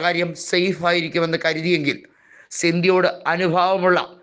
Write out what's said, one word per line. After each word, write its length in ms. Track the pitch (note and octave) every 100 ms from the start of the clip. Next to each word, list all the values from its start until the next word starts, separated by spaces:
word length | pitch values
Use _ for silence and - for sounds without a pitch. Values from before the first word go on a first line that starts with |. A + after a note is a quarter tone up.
കാര്യം 280 | E3+ E3+ E3+ D#3+ -
സേഫ് 340 | F3+ F#3 D#3+ E3+
ആയിരിക്കുമെന്ന് 500 | F3 D#3+ E3+ E3 E3
കരുതിയെങ്കിൽ 520 | D#3+ D#3+ E3 E3+ C#3+ - - _ _ - - -
സിന്ധ്യയോട് 500 | E3+ E3+ F3+ F#3 F3 - -
അനുഭാവമുള്ള 680 | E3+ F#3 F3 F3+ F#3+ F3+ F3 A#2+ -